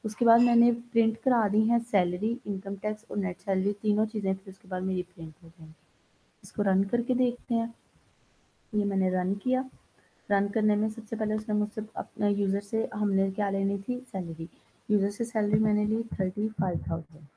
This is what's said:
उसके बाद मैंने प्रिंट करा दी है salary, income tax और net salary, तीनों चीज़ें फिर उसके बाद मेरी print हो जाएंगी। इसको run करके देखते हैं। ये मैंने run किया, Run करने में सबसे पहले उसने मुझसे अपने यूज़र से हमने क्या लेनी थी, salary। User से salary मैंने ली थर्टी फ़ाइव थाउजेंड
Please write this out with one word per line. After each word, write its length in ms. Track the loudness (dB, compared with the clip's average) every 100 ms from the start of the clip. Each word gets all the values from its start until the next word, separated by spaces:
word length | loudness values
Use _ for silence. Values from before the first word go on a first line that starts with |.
उसके 200 | -8 0
बाद 160 | 4 6
मैंने 320 | 6 6 4
प्रिंट 440 | 2 0 2 2 0
करा 320 | 0 2 2
दी 160 | 2
है 160 | 2 2
salary, 600 | 2 0 2 0 -2 -4 -4
income 300 | -6 -6 -4
tax 300 | -4 -6 -6
और 60 | -2
net 220 | -2 -4
salary, 340 | -2 0 0
तीनों 340 | 0 0 2 0
चीज़ें 280 | -2 -2
फिर 180 | -2 -6
उसके 140 | -16 -8
बाद 140 | -4
मेरी 200 | -2 -2
print 320 | -4 -10 -12 -12
हो 40 | -20
जाएंगी। 260 | -16 -16 -18 _ _ _ _ _ _
इसको 180 | -10 -2
run 220 | 2 2
करके 300 | 2 -2 0
देखते 400 | 2 0 -2 -2
हैं। 200 | -2 -2 -8 _ _ _ _ _ _ _ _ _
ये 100 | -2
मैंने 260 | 0 2 2
run 240 | 0 0
किया, 360 | -2 0 -2 -2 -12 _ _ _ _ -2
Run 180 | 0 2
करने 280 | 2 2 2
में 140 | 0
सबसे 260 | -4 -8 -4
पहले 180 | -2
उसने 200 | -2 0
मुझसे 280 | -2 0 -4 -8 -8
अपने 340 | -8 -2 0
यूज़र 300 | 2 0 0
से 300 | -2 -4 -4
हमने 360 | -2 0 2 0
क्या 200 | 0 -2
लेनी 280 | 0 0 -2
थी, 220 | -4 -8
salary। 480 | -6 -8 -6 -8 -10 _ _ _ 0
User 200 | 2 2
से 140 | -2
salary 340 | -4 -2 2 2
मैंने 260 | 2 2
ली 180 | 0 -2
थर्टी 460 | -4 -2 -2 -2 -4
फ़ाइव 360 | -2 -2 -2 -2
थाउजेंड 360 | -4 -6 -20 -20